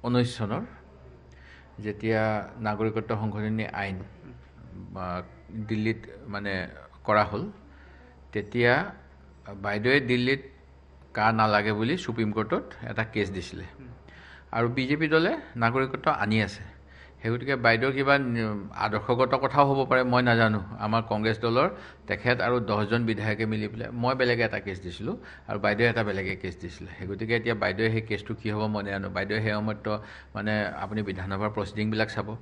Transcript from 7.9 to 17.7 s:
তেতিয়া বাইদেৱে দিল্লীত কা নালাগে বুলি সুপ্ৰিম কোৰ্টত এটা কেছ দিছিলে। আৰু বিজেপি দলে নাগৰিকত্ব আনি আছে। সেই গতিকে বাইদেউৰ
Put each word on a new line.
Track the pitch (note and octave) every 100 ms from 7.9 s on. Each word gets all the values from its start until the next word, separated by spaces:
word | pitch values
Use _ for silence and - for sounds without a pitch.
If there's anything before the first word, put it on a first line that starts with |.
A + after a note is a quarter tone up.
| - - - -
তেতিয়া | G#2+ G2 A#2+ A#2+ C3+ G3 - - - - - - G2+
বাইদেৱে | G2+ G#2 A#2 C#3
দিল্লীত | A#2+ B2 B2 C#3 - - - - - - -
কা | - G#2+
নালাগে | A2+ A2 G#2 G#2
বুলি | G#2+ A2+ F3+
সুপ্ৰিম | - A#2 G#2+
কোৰ্টত | G#2 A2 G3 - - A2+
এটা | G2+
কেছ | G#2+ A2 F#2+
দিছিলে। | F#2+ E2+ E2 E2+ - B2+ - - - - - -
আৰু | A#2 A#2+
বিজেপি | B2+ C3 D3 D#3
দলে | D#3+ F3 D#4+ - A#2
নাগৰিকত্ব | A#2 C3 C3+ - -
আনি | D3+ G2+ A2
আছে। | G2+ - - - - - - -
সেই | A2+
গতিকে | A#2+ B2+ C3
বাইদেউৰ | A#2